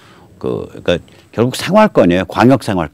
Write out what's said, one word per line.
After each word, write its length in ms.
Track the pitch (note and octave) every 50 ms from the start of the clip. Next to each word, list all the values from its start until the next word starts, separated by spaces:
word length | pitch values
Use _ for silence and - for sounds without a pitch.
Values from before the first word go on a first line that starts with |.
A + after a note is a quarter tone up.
| _ _ - _ - _ _
그, 300 | _ - B1+ A#1+ G1+ G1+ -
그러니까 280 | - - - - F2 D#2+ - _ _ - _ _
결국 240 | - - A#2 B2+ -
생활권이에요. 720 | - - D3+ F#3 G#3+ G#3+ G3+ - C#3+ A2 F2 F2 F#2 F#2
광역 380 | - - F#2 A2 B2 C3+ A#2+ -
생활, 260 | - G2+ F2+ D#2+ D2+